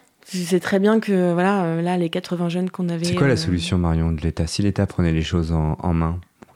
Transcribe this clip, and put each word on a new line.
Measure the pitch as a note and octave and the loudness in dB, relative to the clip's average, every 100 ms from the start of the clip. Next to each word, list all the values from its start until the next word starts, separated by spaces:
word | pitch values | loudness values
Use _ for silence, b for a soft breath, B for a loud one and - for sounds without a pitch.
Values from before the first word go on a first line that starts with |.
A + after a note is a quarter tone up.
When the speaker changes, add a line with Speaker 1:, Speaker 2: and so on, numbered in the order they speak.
| _ _ - | _ _ -12
Speaker 1:
Tu | F#3 | -8
sais | E3+ F#3 | -2 -2
très | - F#3+ | 0 2
bien | G#3 A3 | 4 2
que, | G#3+ F#3 F3+ | 2 2 2
voilà, | F3 F#3 G3+ | 2 2 2
euh, | E3 E3 | 0 0
là, | E3+ F3+ | 0 0
les | E3 | -2
quatre-vingts | F3+ - F3 F3 | -4 -4 -4 -2
jeunes | F3+ F#3 | -2 -2
qu'on | - F3 | -2 -4
avait, | E3 | -2
Speaker 2:
C'est | E3+ | -2
quoi | F3 C#3 | 2 2
la | |
Speaker 1:
euh, | A#2 | 2
Speaker 2:
solution, | - F2+ E2+ F2+ | 0 -2 0 0
Marion, | E2+ D#2+ E2 | 2 2 0
de | D#2+ | 0
l'État ? | D#2+ - E2 | -2 -2 -2
Si | - | 0
l'État | G2+ F#2+ G2 | 0 0 0
prenait | - E2+ | 0 0
les | D#2+ | 0
choses | D#2 F2 D#2+ | 0 -2 0
en, | D#2+ D#2 - | 0 0 -2
en | F2+ | -2
main, | E2 D#2+ F2 - _ - | 0 0 -4 -12 _ -20